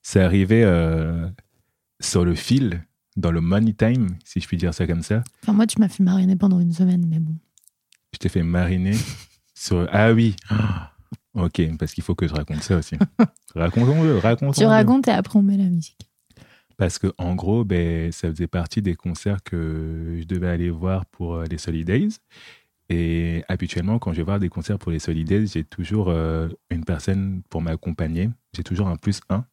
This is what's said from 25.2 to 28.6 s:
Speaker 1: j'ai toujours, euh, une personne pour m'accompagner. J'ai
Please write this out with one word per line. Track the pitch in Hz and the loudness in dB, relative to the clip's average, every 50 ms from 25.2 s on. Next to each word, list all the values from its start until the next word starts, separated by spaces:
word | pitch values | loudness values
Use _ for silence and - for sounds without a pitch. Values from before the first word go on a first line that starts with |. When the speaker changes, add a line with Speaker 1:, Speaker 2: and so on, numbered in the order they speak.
| 80 80 95 104 110 | 0 0 2 0 0
Speaker 1:
j'ai | 101 - 82 76 | 0 -2 -6 -6
toujours, | _ - - 87 78 104 107 98 90 | _ -8 -10 -6 -2 -2 0 0 0
euh, | 85 82 80 80 80 82 82 82 - _ _ _ | 0 0 0 0 -2 -2 -4 -4 -8 _ _ _
une | 90 82 82 | -6 -6 -4
personne | - 87 78 - - 95 98 98 98 95 90 - _ | -4 -4 -4 -2 -2 -2 -2 -2 -2 -6 -8 -10 _
pour | - 85 | -6 -6
m'accompagner. | 85 82 80 80 - 87 78 - 82 80 82 85 95 117 120 _ _ _ - | -4 -4 -4 -4 -6 -8 -4 -4 -4 -4 -2 -2 -2 -2 -4 _ _ _ -12
J'ai | - | -12